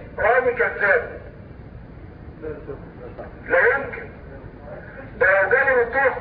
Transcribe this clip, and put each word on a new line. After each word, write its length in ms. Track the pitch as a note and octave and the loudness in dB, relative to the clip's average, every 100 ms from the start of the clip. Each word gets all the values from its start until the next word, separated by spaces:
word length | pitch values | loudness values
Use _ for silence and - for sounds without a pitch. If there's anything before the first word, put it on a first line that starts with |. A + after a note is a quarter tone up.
| - - | -10 0
راوي 360 | G3+ B3+ B3 | 4 6 4
كذاب. 640 | A#3 G#3 - G3+ E3 - - - - - - - - - - - - - - D#3+ C#3 C#3 C3+ - - B2 A2+ G#2+ - - | 2 0 2 4 4 2 -10 -14 -16 -16 -16 -16 -16 -16 -16 -16 -16 -16 -12 -10 -10 -10 -12 -12 -14 -14 -12 -12 -10 2
لا 100 | C5 A4+ G#4+ | 6 6 4
يمكن. 320 | - - - - - - - - - - - - - - | -2 -8 -12 -14 -16 -14 -14 -14 -14 -14 -14 -14 -8 2
ده 220 | C4 - | 6 6
لو 80 | - | 6
جالي 240 | C4 C4+ | 4 6
من 160 | B3+ A#3 | 4 4
طرق 280 | C4+ C4 - | 4 2 2